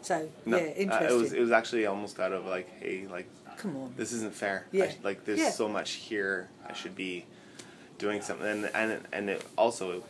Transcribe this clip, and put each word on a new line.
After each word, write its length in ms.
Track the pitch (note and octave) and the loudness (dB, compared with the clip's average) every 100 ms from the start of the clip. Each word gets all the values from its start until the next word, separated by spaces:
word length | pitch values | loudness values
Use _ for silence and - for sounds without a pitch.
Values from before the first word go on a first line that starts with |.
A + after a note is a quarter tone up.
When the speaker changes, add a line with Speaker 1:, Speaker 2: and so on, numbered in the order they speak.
Speaker 1:
so, 260 | - E3 D#3 - | -2 0 -2 -6
Speaker 2:
No, 140 | - F#3 | 2 2
Speaker 1:
yeah, 40 | |
Speaker 2:
uh, 40 | D#3+ | 2
it 20 | |
was, 340 | F#3 G3 A2 | 2 2 4
Speaker 1:
interesting. 360 | - B2 A#2 - | 6 6 6 4
Speaker 2:
it 20 | |
was 100 | A#2+ | 6
actually 340 | A2+ A#2 A#2+ G#2 | 6 6 2 2
almost 340 | G2+ G2+ - | 0 -4 -2
out 120 | F#2 | -2
of, 120 | F#2+ | 0
like, 240 | F#2 F#2 F#2 - | -2 -4 -4 -8
"Hey, 260 | - F#2+ G2 | -6 -6 -6
like, 220 | F2+ F#2 - - - | -10 -10 -16 -16 -8
Speaker 1:
Come 200 | G3 C3+ | -6 -4
on. 180 | C3 B2 | -6 -6
Speaker 2:
this 160 | A2 | -4
isn't 220 | A#2 G#2+ | -2 -4
fair." 320 | - G#2 F#2+ - | -2 -2 -2 0
I 40 | F#3+ | 2
Speaker 1:
Yeah. 140 | F2 | 2
Speaker 2:
sh-, 60 | - | 0
like, 220 | G2 G2 | -4 -4
there's 140 | - G2+ | 0 2
Speaker 1:
Yeah. 120 | D4 | 2
Speaker 2:
so 180 | - G#2+ | 2 0
much 240 | G2 D#2+ | 0 -2
here, 560 | - - G#2+ G2 F#2+ F2+ - - | -6 -4 0 0 0 -4 -12 -12
I 80 | |
should 200 | - F#2+ | -10 -8
be 300 | F#2+ F#2 F2+ - - - - - - - - | -6 -4 -6 -10 -18 -20 -20 -20 -20 -20 -4
doing 240 | G#2 G#2 | -2 0
something. 260 | G2+ G2+ G2+ | -2 -4 -2
And, 240 | G#2+ G#2 | 0 0
and, 320 | G#2 A2 - - | 0 0 0 -4
and 200 | F#2+ G2+ | -4 -2
it 140 | F#2 - - | -2 -2 4
also, 360 | A#2 A#2 F#2 | 4 4 -2
it, 120 | F2+ - | -4 -8